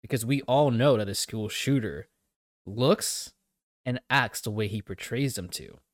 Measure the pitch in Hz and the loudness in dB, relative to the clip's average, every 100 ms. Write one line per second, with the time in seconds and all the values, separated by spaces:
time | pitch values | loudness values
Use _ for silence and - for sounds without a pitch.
0 | - 127 113 139 - 131 147 117 139 120 | -2 -4 0 0 4 4 6 6 6 4
1 | 101 98 - 113 107 - - 139 110 73 | 2 -4 -4 -4 -4 -2 0 0 0 -8
2 | - _ _ _ _ _ - 107 131 208 | -12 _ _ _ _ _ -12 -2 2 2
3 | - - - _ _ _ _ _ - 127 | 0 -6 -10 _ _ _ _ _ -6 -6
4 | _ 135 117 - - 107 104 107 - 95 | _ 2 2 -4 -6 -4 -2 -4 -8 -12
5 | - 120 139 113 87 - - - _ | -6 -2 -2 -4 -8 -10 -14 -20 _